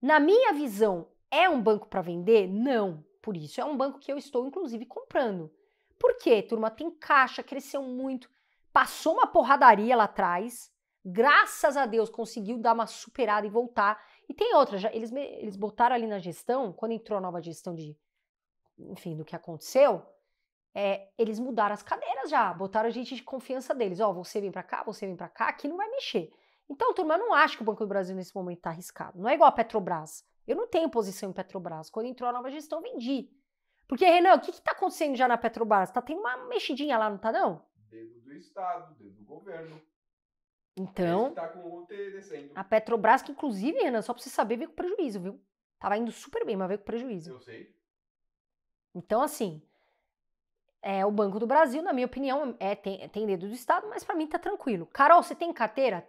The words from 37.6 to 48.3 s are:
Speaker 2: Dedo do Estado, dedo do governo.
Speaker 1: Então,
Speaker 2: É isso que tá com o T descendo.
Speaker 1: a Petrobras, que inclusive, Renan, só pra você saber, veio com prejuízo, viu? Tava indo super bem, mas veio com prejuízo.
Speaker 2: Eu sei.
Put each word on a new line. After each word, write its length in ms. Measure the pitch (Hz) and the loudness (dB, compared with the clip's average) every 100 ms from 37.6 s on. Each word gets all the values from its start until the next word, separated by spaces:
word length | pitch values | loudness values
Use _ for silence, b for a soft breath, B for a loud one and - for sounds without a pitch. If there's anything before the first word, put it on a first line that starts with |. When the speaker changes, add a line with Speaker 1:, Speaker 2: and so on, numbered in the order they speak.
| _ _ _ | _ _ _
Speaker 2:
Dedo 320 | 113 113 120 | -20 -20 -20
do 140 | 120 | -20
Estado, 600 | 147 151 196 185 170 156 151 | -20 -20 -10 -6 -6 -10 _
dedo 180 | 196 | -20
do 100 | - | -20
governo. 560 | - 151 190 165 160 156 _ _ _ _ _ _ _ _ _ - | -20 -20 -18 -16 -16 -20 _ _ _ _ _ _ _ _ _ -14
Speaker 1:
Então, 440 | 185 - 175 175 | -12 -4 -2 0
Speaker 2:
É 20 | |
isso 60 | 254 | -2
que 40 | |
tá 140 | 330 - | -4 -12
com 260 | - 175 | -12 -16
o 120 | 170 - | -16 -16
T 240 | 202 202 | -12 -12
descendo. 420 | 196 - 147 139 | -12 -16 -18 -16
Speaker 1:
a 80 | - | -14
Petrobras, 600 | 190 220 220 226 208 254 | 0 0 2 0 4 4
que 100 | 262 | 2
inclusive, 460 | 285 294 202 220 480 | -8 -6 -4 -4 -2
Renan, 240 | 381 240 | 0 -2
só 100 | 202 | -4
pra 100 | 240 | -10
você 60 | - | -8
saber, 300 | - 240 226 | -4 -2 -2
veio 100 | 311 | -6
com 80 | - | -8
prejuízo, 440 | 359 415 311 202 | -6 -4 -6 -6
viu? 200 | 180 - _ _ _ _ | -10 -14 _ _ _ _
Tava 180 | 190 208 | -4 -2
indo 160 | 233 | -4
super 320 | 220 - - | -8 -12 -8
bem, 120 | - 196 | -4 -4
mas 120 | 185 | -4
veio 100 | 202 | -6
com 60 | |
prejuízo. 480 | - 226 262 202 160 | -6 -8 -8 -10 -12
Speaker 2:
Eu 80 | - | -18
sei. 340 | - - - _ _ _ _ _ _ | -20 -20 -20 _ _ _ _ _ _